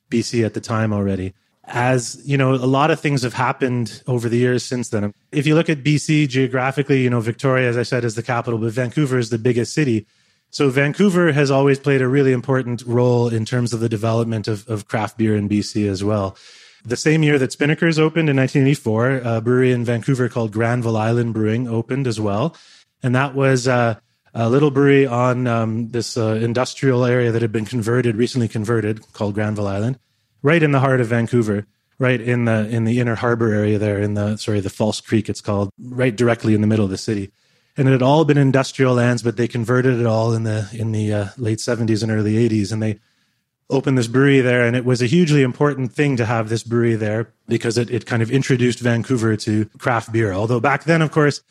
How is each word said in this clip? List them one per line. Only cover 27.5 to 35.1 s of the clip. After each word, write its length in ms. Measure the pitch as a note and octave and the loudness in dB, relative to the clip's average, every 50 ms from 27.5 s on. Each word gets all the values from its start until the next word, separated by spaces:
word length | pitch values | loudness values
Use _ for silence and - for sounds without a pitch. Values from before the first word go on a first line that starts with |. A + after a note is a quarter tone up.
| G#2 | -2
been 120 | A2+ G#2+ | -4 -4
converted, 520 | G#2 B2 A#2+ G2+ A2+ A#2+ B2+ A#2+ A#2+ G#2+ | -2 -4 -4 -2 0 0 0 0 0 0
recently 320 | G#2+ B2 - - B2+ A2+ G2+ | 0 -2 0 0 -2 -2 -2
converted, 520 | - A#2 G#2 G#2+ A#2+ A2+ G#2 G#2 A2 A2 - _ - | -2 -4 -2 0 0 0 0 -2 -4 -6 -10 _ -8
called 200 | - A2 G2+ G2+ | -6 -4 -4 -2
Granville 340 | G#2+ G#2+ G#2+ G#2+ G#2 G2+ | -2 -2 -2 -2 -4 -4
Island, 300 | G2 G2 G2+ G#2+ A#2+ C3+ - _ _ _ _ _ _ _ - | -4 -2 -2 -2 -4 -4 -6 _ _ _ _ _ _ _ -2
right 200 | - C#3 E3+ E3+ | 0 2 2 4
in 120 | D#3 D3 C#3+ | 4 2 2
the 80 | C3+ | 2
heart 180 | C3 C#3 C3 B2+ | 2 2 2 2
of 80 | A#2+ | 2
Vancouver, 580 | G#2+ A#2+ A#2 A#2 - B2 A#2+ A2+ G#2+ G2+ G#2 G#2 _ _ _ _ _ _ - | 0 0 0 0 2 0 0 2 2 -2 -4 -4 _ _ _ _ _ _ -2
right 200 | C3+ B2 B2+ A#2 | 0 0 0 0
in 240 | A2 B2 B2 A#2+ A#2 | 0 -2 -2 0 2
the, 240 | A#2 A2+ A2 G#2+ | 0 0 0 0
in 160 | G#2+ A#2+ A2+ A2+ | -2 -2 -2 0
the 160 | A2+ A#2+ B2 | 0 0 0
inner 160 | A#2+ A#2 A2+ | 0 0 -2
harbor 380 | - B2 A#2+ A#2 A2+ A#2 A2 G#2 | -2 0 0 0 2 0 0 2
area 260 | G#2 G#2 G#2 G#2+ G2+ | 2 2 2 0 0
there, 180 | G#2+ G#2 G2+ | 0 -2 0
in 160 | G2 G#2 G#2 G#2 | 0 -2 -2 -2
the, 200 | G#2 G#2 G#2 G#2+ | -2 -2 -2 -4
sorry, 240 | G#2 - A2+ G#2+ G2+ | -4 -4 -4 -4 -2
the 100 | F#2 G2+ | -4 -4
False 300 | - - A2+ G#2+ - - | -4 -2 -2 -2 -2 -4
Creek 300 | - - | -4 -2